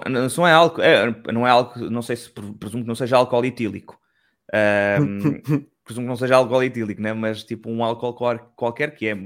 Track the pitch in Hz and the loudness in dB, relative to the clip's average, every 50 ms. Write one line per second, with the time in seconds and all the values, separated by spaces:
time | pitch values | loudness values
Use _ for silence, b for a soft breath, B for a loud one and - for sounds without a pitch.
0 | - - 131 123 127 127 - 170 175 175 156 160 170 165 - - 98 156 156 107 | -6 -4 -4 -2 -2 -2 0 2 4 6 6 6 6 4 2 2 4 6 6 6
1 | 98 107 110 - - - 113 113 120 123 123 123 127 127 - 123 113 82 113 120 | 4 2 -2 -4 -6 -4 -2 0 2 4 4 4 4 0 -6 -10 -8 -6 -6 -6
2 | 117 - 120 117 - - - 117 104 101 107 - - 107 107 123 113 117 117 117 | -4 -6 -6 -8 -8 -16 -16 -14 -14 -14 -14 -12 -12 -10 -8 -8 -6 -6 -4 -4
3 | 135 117 131 123 127 127 127 120 123 131 127 - 117 101 98 95 - - - _ | -2 2 4 4 4 4 2 0 0 0 -2 -4 -6 -6 -6 -8 -14 -18 -20 _
4 | _ _ _ _ _ _ _ _ _ - - 107 107 104 104 101 101 101 101 101 | _ _ _ _ _ _ _ _ _ -4 0 2 2 4 2 2 2 2 2 2
5 | 147 101 101 101 101 151 - - - 131 151 139 143 _ _ _ _ - 113 117 | 0 0 -2 -2 -2 -2 -2 -4 -4 -2 -2 -2 -2 _ _ _ _ -14 -12 -10
6 | 123 123 127 113 131 123 131 131 127 113 123 131 131 131 110 120 110 104 98 90 | -8 -8 -6 -4 0 4 4 4 4 4 2 0 0 0 -2 -4 -6 -6 -6 -6
7 | 107 107 110 110 110 110 110 107 - - 117 113 113 113 113 113 117 113 117 117 | -6 -6 -4 -4 -4 -4 -4 -6 -8 -12 -12 -12 -10 -8 -6 -4 -2 -4 -4 -4
8 | 127 123 120 - 123 120 117 117 - _ _ - 123 117 117 - 147 147 151 - | -6 -8 -6 -4 -2 -2 -2 -4 -8 _ _ -6 -6 -6 -4 -4 -6 -6 -6 -6
9 | 110 110 107 95 95 | -4 -4 -4 -4 -8